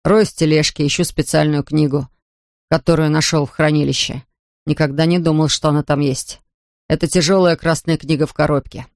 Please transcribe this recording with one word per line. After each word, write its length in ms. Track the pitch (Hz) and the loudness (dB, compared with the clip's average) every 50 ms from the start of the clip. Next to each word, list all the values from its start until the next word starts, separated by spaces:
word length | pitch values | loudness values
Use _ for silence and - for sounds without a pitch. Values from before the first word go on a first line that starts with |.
| - | -2
Рою 220 | 156 196 220 214 | 2 2 2 2
с 60 | - - | 0 0
тележки, 520 | - 170 156 151 151 151 - - - 151 | 0 0 2 2 2 2 0 -2 -2 -4
ищу 200 | 143 - - 175 | -2 -2 -2 -4
специальную 580 | - - - 143 - - 156 151 151 151 147 139 | -2 -4 -4 -4 0 0 0 2 2 0 -2 -2
книгу, 460 | - 147 156 151 143 131 147 143 - _ _ _ _ _ _ _ _ _ _ _ _ | -2 0 0 0 0 0 -4 -6 -8 _ _ _ _ _ _ _ _ _ _ _ _
которую 400 | 160 160 - - 170 160 160 151 | -2 0 2 2 2 2 2 2
нашел 380 | 151 160 147 - - 156 143 | 2 0 0 0 0 -2 -2
в 40 | 131 | -2
хранилище. 720 | - - 156 156 151 151 147 139 135 - - - - - - _ _ _ _ _ _ _ _ | -2 0 0 2 2 2 0 0 -2 -2 -4 -6 -8 -10 -14 _ _ _ _ _ _ _ _
Никогда 400 | - 151 - 156 139 139 147 160 | -4 -2 0 0 0 0 0 2
не 140 | 165 175 180 | 2 2 2
думал, 260 | 165 160 156 156 156 | 2 0 2 2 0
что 220 | 147 - - - 156 | 0 -2 -2 -2 0
она 160 | 147 151 143 | 0 0 0
там 160 | - 147 143 | 0 -2 0
есть. 400 | 147 139 131 - - - - - _ _ _ _ _ _ _ _ _ - | 0 -2 -2 -4 -8 -12 -16 -20 _ _ _ _ _ _ _ _ _ -6
Это 180 | - - - | -4 -2 -2
тяжелая 480 | 156 - 185 165 151 196 190 185 175 165 | -2 0 0 0 2 2 2 4 2 2
красная 420 | - - 170 160 - - - 165 | 0 0 -2 -2 -2 -2 -2 -4
книга 300 | 156 - 139 160 139 156 | -2 -2 -2 -2 0 -2
в 80 | 151 - | -2 -2
коробке. 540 | - 151 151 - - - - - - 120 - _ | -2 0 0 0 -2 -4 -6 -12 -16 -16 -16 _